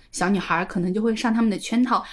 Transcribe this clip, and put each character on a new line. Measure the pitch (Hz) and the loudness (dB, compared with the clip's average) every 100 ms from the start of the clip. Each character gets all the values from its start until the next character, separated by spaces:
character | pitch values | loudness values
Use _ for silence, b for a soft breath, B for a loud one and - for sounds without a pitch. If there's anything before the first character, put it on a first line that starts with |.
| b | b
小 | - 180 | -4 0
女 | 196 | 0
孩 | - 170 185 | 0 -2 -2
可 | 190 | -2
能 | 180 | -2
就 | 190 | 0
会 | 226 | 0
上 | 220 247 | 0 0
他 | 220 | 2
们 | 226 | 2
的 | 196 | 0
圈 | - 233 | -2 0
套。 | 247 214 - | 2 0 -2